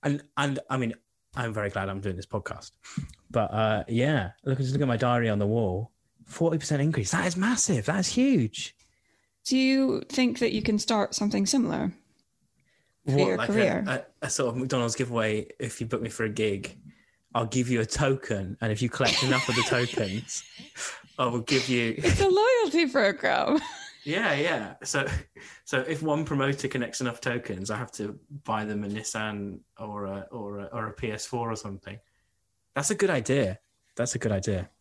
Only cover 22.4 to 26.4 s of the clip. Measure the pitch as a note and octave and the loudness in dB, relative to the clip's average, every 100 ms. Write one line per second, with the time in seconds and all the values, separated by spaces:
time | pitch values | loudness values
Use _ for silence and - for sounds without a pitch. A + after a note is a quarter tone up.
22.4 | A4+ B4 G4+ D#4 D#4 C4+ G3+ - - - | 6 4 4 2 2 4 2 2 0 2
23.4 | - D4 - - - - C#3+ F3 A3 C#3+ | 4 2 0 -12 -16 -12 -4 0 2 2
24.4 | E3 D3 G2+ - - C#3+ C3+ - - - | 2 0 -4 -10 -2 -2 0 -2 -6 -20
25.4 | - - - C3+ C3 D3+ D#3 D3+ D#3 C#3+ | -20 -20 -2 -2 0 -2 0 0 0 0